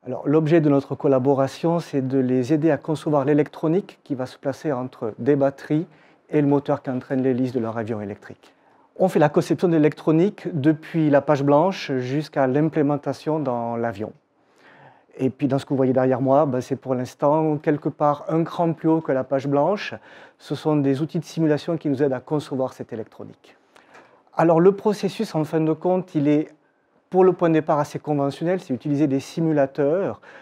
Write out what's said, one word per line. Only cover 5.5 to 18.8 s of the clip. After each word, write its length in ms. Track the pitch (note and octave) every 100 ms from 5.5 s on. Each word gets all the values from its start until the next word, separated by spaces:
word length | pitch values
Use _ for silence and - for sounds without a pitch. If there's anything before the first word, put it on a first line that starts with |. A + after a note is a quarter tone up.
| C3+ - D3+ F3+ _ _ _ _
et 120 | D3+
le 60 | C#3+
moteur 340 | C#3+ C#3 C#3+
qui 80 | -
entraîne 340 | B2+ - C3+
l'hélice 300 | C3 B2 B2+
de 80 | B2
leur 160 | A2+ A2+
avion 240 | A2 A2
électrique. 520 | G#2 G#2 - - - _ _ _ _ -
On 100 | F#3
fait 120 | F#3
la 100 | D3
conception 400 | F3 D3+ D#3 F#3
de 40 |
l'électronique 760 | D#3+ D3+ - - D#3+ G3 - -
depuis 580 | D#3+ C#3 D#3 - E3+ D3+
la 120 | C#3
page 200 | C#3 C#3+
blanche 520 | C#3+ C#3+ F3+ F3+ -
jusqu'à 540 | C3 B2 C#3+ D3+ D3+ C3+
l'implémentation 920 | C3+ D#3 D#3+ C#3+ C#3+ - C3 - D#3
dans 380 | C3 A#2+ A#2 A#2
l'avion. 340 | A#2 G2 G#2+ - _ _ _ _ - - - _ _ -
Et 140 | C3
puis, 180 | - D3
dans 100 | C#3
ce 60 |
que 60 | -
vous 80 | C3+
voyez 160 | C3
derrière 260 | C3 C3 B2
moi, 260 | C3 C#3 D#3
ben, 140 | B2+
c'est 160 | B2 C3
pour 200 | C3 B2+
l'instant 600 | B2 - D3 D#3 D#3 D3+
quelque 300 | D#3+ D3+ D3+
part 380 | - D3 C#3+ -
un 160 | D#3+
cran 300 | E3 - E3+
plus 160 | D#3